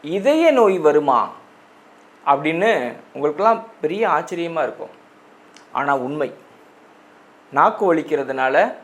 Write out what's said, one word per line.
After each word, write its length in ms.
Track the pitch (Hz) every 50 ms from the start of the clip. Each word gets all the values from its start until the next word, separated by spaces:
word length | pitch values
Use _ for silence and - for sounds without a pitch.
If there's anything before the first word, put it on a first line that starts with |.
இதய 500 | - 147 170 202 196 262 294 320 339 330
நோய் 260 | 294 254 226 202 190 180
வருமா 540 | 156 151 147 151 147 143 131 117 101 - - - - - - - - _ _ _ _ - - - - _ _ _ -
அப்படின்னு 680 | - 143 139 151 151 156 165 190 226 220 160 123 123 123 - - - _
உங்களுக்கெல்லாம் 500 | 131 139 147 151 - 196 220 226 208 - - - -
பெரிய 260 | - 151 175 208 226 196
ஆச்சரியமா 560 | 160 147 175 - 185 170 170 170 165 160 143
இருக்கும். 260 | 120 - - - - - - _ _ _ _ _ _ _ _ _ _ _ - - _
ஆனா 240 | - 127 139 143 143
உண்மை, 380 | 135 123 131 147 151 143 120 - - - - - _ _ _ _ _ _ _ _ _ _ _ _ _ _ _ _ _ _ _
நாக்கு 420 | - 139 160 208 220 - 214 185 165
வலிக்கிறதுனால 800 | 165 147 - 156 143 135 127 131 131 131 131 135 156 196 247 - -